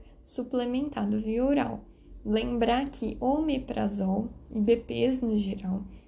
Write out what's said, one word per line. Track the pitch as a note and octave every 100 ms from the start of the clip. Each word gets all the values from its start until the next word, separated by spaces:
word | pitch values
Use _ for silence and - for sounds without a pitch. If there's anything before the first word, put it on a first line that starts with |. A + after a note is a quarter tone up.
| - -
suplementado | - - B3+ B3 A#3+ B3+ D4 B3+ G#3 G#3+
via | A3 A3+
oral. | C4 C#4+ - G#2+ - - - - G#3+
Lembrar | G#3+ A#3+ A#3+ A3+ A#3+ C#4
que | - A3 G#3+
omeprazol | B3 D4 D#4 C4 - - G#3 G3+ F#3+ G3+ A#3+ - -
e | A3
B | G#3 A#3
Ps | - A#3 A#3+ B3+
no | A#3 G#3+
geral, | G3 G3 F#3 F#3+ - -